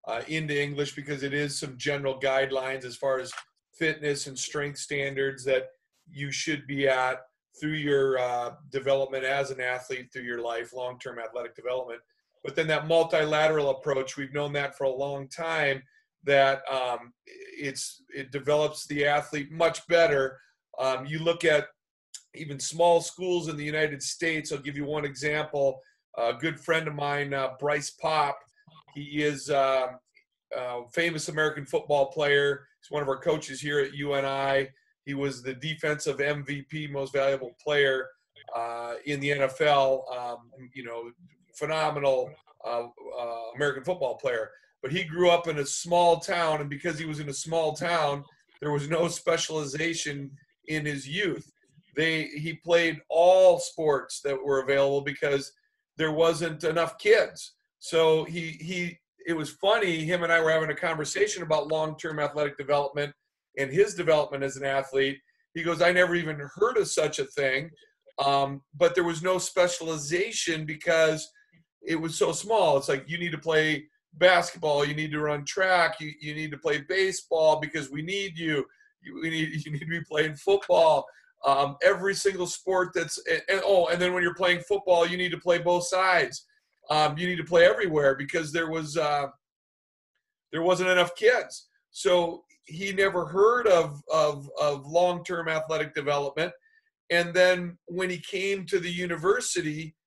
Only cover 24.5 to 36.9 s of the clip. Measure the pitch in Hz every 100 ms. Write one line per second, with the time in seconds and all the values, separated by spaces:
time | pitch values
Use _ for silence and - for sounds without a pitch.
24.5 | 143 139 143 143 151 143 135 147 151 151
25.5 | 143 139 131 _ _ _ - 117 120 156
26.5 | 160 - 160 160 147 143 143 139 139 131
27.5 | - 147 147 143 - 160 156 143 - _
28.5 | _ _ - _ 147 143 147 147 139 135
29.5 | 143 135 135 127 123 _ _ _ _ _
30.5 | - 123 123 120 - 170 156 165 156 156
31.5 | 147 139 160 139 143 139 156 143 143 143
32.5 | 139 - _ - 151 139 135 170 156 -
33.5 | 131 147 147 135 143 143 139 135 139 139
34.5 | 139 135 _ _ _ - 139 139 123 127
35.5 | 123 156 156 156 151 156 135 147 147 139
36.5 | 143 135 156 151